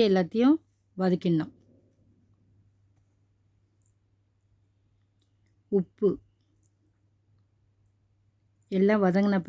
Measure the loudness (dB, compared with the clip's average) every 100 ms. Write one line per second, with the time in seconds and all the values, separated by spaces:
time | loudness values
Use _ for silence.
0 | 2 2 0 0 2 2 _ _ _ -6
1 | -2 -2 -2 -2 -4 -16 _ _ _ _
2 | _ _ _ _ _ _ _ _ _ _
3 | _ _ _ _ _ _ _ _ _ _
4 | _ _ _ _ _ _ _ _ _ _
5 | _ _ _ _ _ _ -4 -4 -4 -4
6 | -4 -4 _ _ _ _ _ _ _ _
7 | _ _ _ _ _ _ _ _ _ _
8 | _ _ _ _ _ _ -8 -2 0 2
9 | 0 0 0 -2